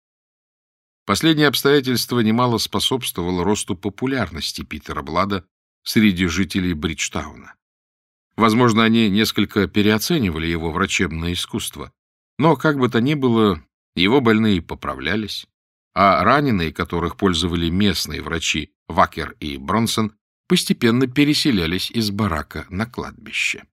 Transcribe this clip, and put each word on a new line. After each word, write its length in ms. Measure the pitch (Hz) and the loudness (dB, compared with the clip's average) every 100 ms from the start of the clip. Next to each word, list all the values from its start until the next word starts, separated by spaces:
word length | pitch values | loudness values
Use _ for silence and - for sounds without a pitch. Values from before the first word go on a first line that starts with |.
| _ _ _ _ _ _ _ _ _ _ | _ _ _ _ _ _ _ _ _ _
Последнее 440 | - 98 160 151 147 | -2 2 2 4 2
обстоятельство 720 | - 139 147 127 117 - 120 | 2 2 2 2 -2 0 0
немало 380 | 110 113 123 110 | 2 2 0 0
способствовало 840 | - 101 - 131 - - 87 90 | -2 -4 -2 -4 -4 -6 -4 -2
росту 320 | 87 104 - 92 | 0 -2 -4 -8
популярности 840 | 104 - 131 135 101 - - - | -8 -6 -4 -4 -4 -6 -8 -10
Питера 400 | - 78 - 76 | -12 -14 -10 -10
Блада 440 | 71 85 98 98 - _ _ _ | -4 -2 -2 -4 -8 _ _ _
среди 420 | - 117 107 87 92 | -2 4 4 4 0
жителей 480 | 82 90 98 90 | 0 -2 -2 -2
Бриджтауна. 800 | 78 80 78 - 82 76 62 - - _ _ _ _ _ _ _ - | -2 -4 -6 -6 -8 -10 -14 -20 -20 _ _ _ _ _ _ _ 2
Возможно, 480 | 110 113 120 107 | 4 6 4 6
они 240 | 113 113 110 | 4 4 4
несколько 560 | 101 107 - 98 107 92 | 2 0 0 0 0 0
переоценивали 800 | 107 104 107 - 170 98 78 82 | 2 2 2 0 0 0 -2 -4
его 240 | 85 80 | -4 -2
врачебное 600 | 80 98 - 90 80 85 | -2 -2 -2 -2 -2 -4
искусство, 600 | 87 - 107 - 73 65 _ _ _ _ - | -4 -6 -8 -8 -12 -16 _ _ _ _ -2
но, 180 | 156 151 | 0 2
как 220 | 156 143 | 0 0
бы 100 | 123 | 0
то 120 | 117 | 2
ни 140 | 127 | 0
было, 480 | 151 131 113 107 85 - _ _ | 0 2 4 2 0 -6 _ _
его 260 | - 92 139 | 0 2 4
больные 420 | 117 110 110 90 | 4 4 2 0
поправлялись, 840 | - 67 71 67 71 107 104 - - _ _ _ _ | -2 -10 -10 -8 -6 -4 -6 -10 -14 _ _ _ _
а 280 | 87 98 80 | 2 4 4
раненые, 500 | 98 139 143 98 80 | 4 2 2 0 -2
которых 440 | - 85 87 82 - | -4 -4 -4 -4 0
пользовали 520 | 98 85 90 85 85 | 0 0 -2 -2 0
местные 540 | 90 104 85 - 78 | 0 0 0 -4 -8
врачи 500 | 76 85 - 80 71 _ - | -6 -6 -4 -4 -6 _ -4
Вакер 480 | 85 82 - 71 - | 0 0 0 -10 -10
и 160 | 76 69 | -12 -10
Бронсон, 580 | 69 107 113 - 107 - _ _ - | -4 -2 0 -2 -4 -6 _ _ -2
постепенно 600 | 180 - - 117 123 131 | 0 0 0 2 2 0
переселялись 840 | 127 143 147 151 101 80 92 - | 2 0 2 0 0 0 -2 -4
из 200 | 117 107 | -4 -4
барака 560 | 101 104 78 73 85 - | -2 -2 -4 -6 -12 -10
на 160 | 90 113 | -8 -8
кладбище. 800 | - 73 - - - - - - | -8 -12 -14 -10 -6 -4 -6 -14